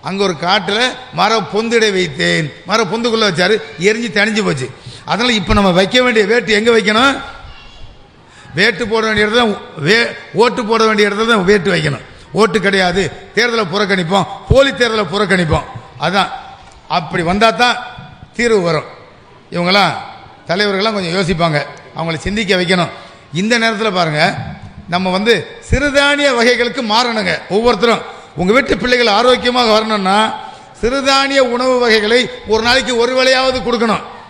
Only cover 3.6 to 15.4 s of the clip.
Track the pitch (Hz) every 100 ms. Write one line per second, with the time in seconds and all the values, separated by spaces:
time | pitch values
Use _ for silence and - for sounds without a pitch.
3.6 | - - 185 220 233 202 214 214 185 147
4.6 | 123 - - - - 180 247 220 185 208
5.6 | 196 175 196 247 247 226 196 240 196 208
6.6 | 226 226 196 214 269 269 - - - -
7.6 | - - - - - - - - - 143
8.6 | 214 196 226 220 220 208 214 240 233 190
9.6 | - - 147 226 226 - - 165 240 214
10.6 | 214 226 220 214 208 202 226 220 180 208
11.6 | 175 170 151 131 - - - 175 214 208
12.6 | 190 196 185 180 160 - - - 240 226
13.6 | 190 196 202 190 165 196 170 - - 262
14.6 | 277 269 240 220 185 196 196 185